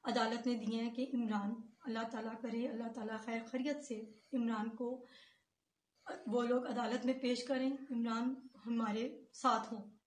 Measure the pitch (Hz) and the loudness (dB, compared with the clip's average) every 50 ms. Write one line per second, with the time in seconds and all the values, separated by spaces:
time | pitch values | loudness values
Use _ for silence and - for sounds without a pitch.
0 | - 262 220 247 220 220 233 226 - 247 240 226 226 220 226 226 233 233 233 247 | -2 0 2 2 2 2 0 0 0 0 0 2 0 0 0 0 -2 -2 -2 -2
1 | 254 - 262 240 233 214 214 202 202 208 233 226 - - - _ - 254 226 226 | -2 0 0 0 0 0 0 0 0 -2 -4 -4 -8 -14 -18 _ -6 -4 -2 -2
2 | 226 226 - 220 220 220 226 220 - 226 214 226 247 247 220 226 233 226 - 240 | -2 -2 -4 -6 -6 -6 -6 -6 -6 -2 -2 0 0 -2 -2 -4 -6 -6 -6 -6
3 | 208 220 220 214 - 240 226 226 226 - - 254 254 294 285 294 - - 233 214 | -6 -4 -6 -6 -4 -4 -4 -4 -4 -2 -2 0 0 0 0 -2 -2 -4 -6 -6
4 | 220 - - - _ _ 277 247 233 233 226 214 220 226 226 - 247 240 254 254 | -6 -10 -14 -20 _ _ 0 2 4 4 2 2 0 -2 -2 -2 -2 -2 -2 -4
5 | - - - - - - - _ _ _ _ _ _ _ _ _ _ _ _ _ | -8 -16 -20 -20 -20 -20 -20 _ _ _ _ _ _ _ _ _ _ _ _ _
6 | _ - - - - 233 220 240 240 233 247 254 247 262 220 240 233 214 240 254 | _ -12 -12 -8 -4 0 2 2 4 4 4 2 2 0 -2 0 0 0 0 2
7 | 247 247 262 262 269 247 247 233 - - 269 262 262 269 277 - - - 254 233 | 2 2 2 4 2 2 2 2 2 0 0 2 2 2 0 0 -4 -4 0 0
8 | 233 233 226 226 240 254 269 - - - - 196 - 226 233 233 226 208 208 220 | 2 2 2 2 2 2 0 -2 -8 -18 -20 -10 -4 0 2 2 2 2 2 2
9 | 240 285 - - - - - - - 254 226 214 - - 233 202 202 - - - | 0 -2 -4 -10 -16 -18 -12 4 6 6 6 6 2 -2 -6 -8 -8 -12 -16 -20
10 | _ | _